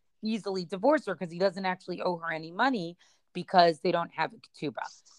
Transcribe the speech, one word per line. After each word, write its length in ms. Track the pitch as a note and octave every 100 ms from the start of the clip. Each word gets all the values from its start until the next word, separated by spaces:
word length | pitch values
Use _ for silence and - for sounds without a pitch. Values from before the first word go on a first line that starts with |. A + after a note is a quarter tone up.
| _ _
easily 420 | G#3+ A3 G3+ F#3+
divorce 420 | E3 F#3+ B3 D4+ -
her 80 |
'cause 160 | E3+ F3+
he 80 | E3+
doesn't 260 | G3 F#3 F#3+
actually 360 | F3+ - F3+
owe 140 | F#3 E3+
her 160 | E3
any 180 | D#3+ D#3+
money 440 | F3+ C4 A#3+ E3+ F3 _ _ _
because 480 | F3+ E3+ F#3 E3+ D#3
they 120 | F#3
don't 200 | E3+ E3
have 180 | - D#3+
a 40 | A3
ketubah. 520 | - - D#3 G#3+ - - -